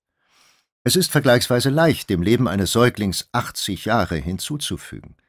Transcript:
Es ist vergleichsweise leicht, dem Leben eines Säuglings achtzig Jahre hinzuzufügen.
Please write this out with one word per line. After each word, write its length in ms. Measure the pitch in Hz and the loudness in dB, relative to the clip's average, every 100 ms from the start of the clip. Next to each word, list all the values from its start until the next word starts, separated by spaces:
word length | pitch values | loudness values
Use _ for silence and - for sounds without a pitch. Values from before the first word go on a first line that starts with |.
| _ _ _ _ _ _ _ _ | _ _ _ _ _ _ _ _
Es 120 | - 151 | -2 0
ist 160 | 175 | 2
vergleichsweise 580 | 156 131 123 - 120 135 | 2 4 4 4 0 2
leicht, 400 | 143 165 - - | 2 2 2 0
dem 120 | 95 | 0
Leben 260 | 87 120 123 | 2 2 2
eines 240 | 98 92 | 0 0
Säuglings 580 | 117 123 120 104 85 - | 2 2 2 -2 -4 -4
achtzig 540 | 120 120 - - 92 - | -6 -6 -8 -8 -6 -2
Jahre 320 | 113 92 82 | 0 0 -2
hinzuzufügen. 1000 | 73 92 - 147 - 90 - - - - | -4 -6 -8 -8 -6 -8 -10 -18 -18 -20